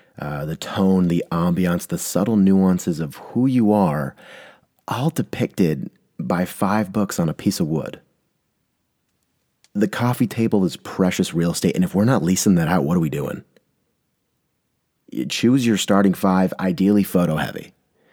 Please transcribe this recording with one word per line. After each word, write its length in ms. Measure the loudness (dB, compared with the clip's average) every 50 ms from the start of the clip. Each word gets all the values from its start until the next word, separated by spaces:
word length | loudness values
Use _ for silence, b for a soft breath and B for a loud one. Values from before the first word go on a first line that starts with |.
| b b b -12
uh, 260 | -10 -8 -6 -6 -6
the 120 | -8 -8
tone, 500 | -10 -10 -8 -2 0 2 2 4 4 2
the 180 | 2 2 0 -2 -2
ambiance, 560 | -2 0 0 0 2 2 0 0 0 -2 -4
the 120 | -6 -8 -6
subtle 380 | -6 -4 -2 0 0 2 4
nuances 640 | 4 4 6 6 4 4 4 2 0 -2 -4 -4 -4
of 160 | -6 -8 -10
who 300 | -14 -18 -6 -2 0 0
you 260 | 2 2 2 4 4
are, 440 | 4 4 4 2 0 -2 -4 -6 -10 B B B B B B B B B B B _ _ _ -6
all 220 | -4 -2 -2 -2
depicted 800 | -2 -4 -6 -6 -4 -4 -4 -4 0 0 0 0 0 -2 -6 -12 -14 _ _ _ _ -12
by 260 | -6 -4 -2 -2 -2
five 480 | -6 -4 -4 -2 0 0 -2 -2 -2
books 280 | -2 -2 -2 -2 -2 -2
on 80 | -2 -2
a 60 | -2
piece 260 | -2 -2 -2 -2 0
of 80 | -2 -2
wood. 320 | -2 -4 -4 -8 -12 -16 _ _ _ _ _ _ _ _ _ _ _ _ _ _ _ _ _ _ _ _ _ _ _ _ _ _ _ _ _ _ _ _ _ _
The 140 | _ -2 0
coffee 400 | 0 0 -2 -2 -2 0 0 -2
table 380 | -2 0 -2 0 0 2 2 0
is 120 | 0 -2
precious 560 | -6 _ -10 -2 0 0 0 2 0 -2 -2
real 200 | -2 0 0 0
estate, 240 | -2 0 -2 -2 0
and 80 | 0 -2
if 100 | 0 0
we're 100 | 0 2
not 200 | 2 2 2 2
leasing 320 | 0 0 2 2 2 2
that 100 | 2 2
out, 180 | 2 0 0 0
what 120 | 0 0
are 40 | 0
we 100 | 0 0
doing? 340 | -2 -4 -6 -6 -8 -10 -14 _ _ _ _ _ _ _ _ _ _ _ _ _ _ _ _ _ _ _ _ _ _ _ _ _ _ _ _ _ _ _ _ -10
You 140 | -8 -8 -6
choose 380 | -6 -4 0 2 2 4 4 2
your 120 | 2 0
starting 380 | 0 2 2 2 4 4 4 2
five, 380 | 2 0 2 2 2 2 0 -2 -2
ideally 460 | -4 -4 0 2 2 4 4 2 2
photo 320 | 2 0 0 0 0 0
heavy. 360 | -2 -4 -6 -8 -12 -14 -16 _ _ _ _ b b b b